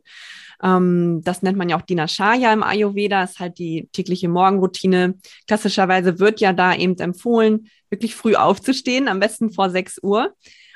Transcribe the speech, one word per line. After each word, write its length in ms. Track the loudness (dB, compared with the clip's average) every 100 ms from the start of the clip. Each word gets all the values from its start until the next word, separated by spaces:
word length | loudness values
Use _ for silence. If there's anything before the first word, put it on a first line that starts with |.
| _ -20 -20 -20 -20 -4
Ähm, 600 | 0 2 2 2 0 -2
das 180 | -4 -4
nennt 160 | -2 -2
man 100 | -2
ja 80 | -2
auch 60 |
Dinacharya 680 | -2 -4 -4 -2 0 2 2
im 100 | 2
Ayurveda, 600 | 0 0 0 -2 -2 0
ist 160 | -2 -6
halt 180 | -12 -8
die 300 | -8 -8 -8
tägliche 360 | -8 -6 -4 -2
Morgenroutine. 840 | 2 2 2 0 0 0 2 2 -2 -12 -18 -4
Klassischerweise 720 | -2 0 0 2 2 2 2
wird 200 | 2 2
ja 120 | 2
da 220 | 2 2
eben 220 | 2 0 -2
empfohlen, 720 | -4 -4 0 2 4 2 -4 _ _
wirklich 240 | -6 -6
früh 200 | -4 0
aufzustehen, 760 | 4 4 2 -2 -4 -2 -2 0
am 120 | 0
besten 320 | -2 -2 -6
vor 180 | -2 -2
sechs 320 | -2 -6 -6
Uhr. 320 | -2 0 0 -6 _ -20 -20